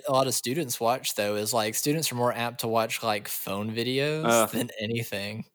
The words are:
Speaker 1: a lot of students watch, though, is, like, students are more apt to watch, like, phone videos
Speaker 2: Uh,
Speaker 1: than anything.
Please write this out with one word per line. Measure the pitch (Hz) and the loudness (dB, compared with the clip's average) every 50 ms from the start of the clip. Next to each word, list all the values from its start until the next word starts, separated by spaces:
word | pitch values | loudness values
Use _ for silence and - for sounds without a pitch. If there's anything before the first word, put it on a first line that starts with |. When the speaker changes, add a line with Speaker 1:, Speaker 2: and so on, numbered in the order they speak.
| - | 0
Speaker 1:
a | 147 | 2
lot | 135 131 135 | 4 4 4
of | 131 120 | 4 0
students | - - 120 131 170 156 123 - - | -2 -2 -2 -2 -2 -2 -2 -2 0
watch, | 117 113 127 135 135 - - | 2 2 2 2 -2 -4 -2
though, | - 104 104 104 | 0 0 0 0
is, | 104 107 104 120 | 0 0 0 2
like, | 117 107 110 113 | 2 2 2 0
students | - - 147 147 165 151 - | 0 0 2 0 2 0 -2
are | 127 | 0
more | 120 123 123 | 2 2 2
apt | 110 113 117 120 120 - | 2 0 -2 -4 -4 -4
to | - | -2
watch, | 117 113 113 113 113 - - | 0 2 2 2 2 -2 -2
like, | 117 113 107 104 - | 0 0 0 0 -2
phone | - - - - - 95 101 107 110 | -4 -8 -6 -4 -4 -2 -2 -2 -2
videos | 110 117 117 123 127 135 143 151 151 156 156 117 117 117 110 | -2 -2 0 0 0 0 0 0 0 0 2 4 6 6 6
Speaker 2:
Uh, | 104 | 4
Speaker 1:
than | - - - 120 - - | 2 -2 -4 -4 -6 -6
anything. | 110 110 117 120 117 - 104 98 101 104 107 113 113 _ _ | -4 -2 -2 -2 -2 -4 -6 -6 -6 -6 -8 -8 -10 _ _